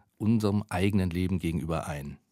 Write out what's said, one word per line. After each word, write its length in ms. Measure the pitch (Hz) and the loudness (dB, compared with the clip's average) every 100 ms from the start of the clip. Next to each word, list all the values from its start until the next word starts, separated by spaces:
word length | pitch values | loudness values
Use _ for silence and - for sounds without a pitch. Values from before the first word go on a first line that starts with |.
| _ - | _ -2
unserem 440 | 104 113 104 104 - | 2 2 2 0 0
eigenen 420 | 92 101 101 92 | 0 2 2 2
Leben 300 | 85 92 90 | 0 0 0
gegenüber 480 | 85 80 80 80 - | 0 -2 -2 -4 -4
ein? 280 | 73 71 71 _ | -8 -10 -14 _